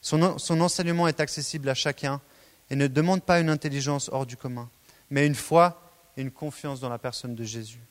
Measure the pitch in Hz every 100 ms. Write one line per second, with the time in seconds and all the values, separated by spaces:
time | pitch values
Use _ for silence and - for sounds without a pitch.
0 | - 156 180 165 - 165 170 - 170 170
1 | 170 156 151 - 139 160 135 131 151 139
2 | 139 139 _ _ - _ _ 139 139 131
3 | 165 185 - 175 165 151 156 139 139 143
4 | - 131 131 120 131 123 120 _ _ -
5 | _ 135 147 143 - 165 175 170 - _
6 | _ - 131 - 151 - 147 135 127 117
7 | 127 123 123 113 113 113 110 117 117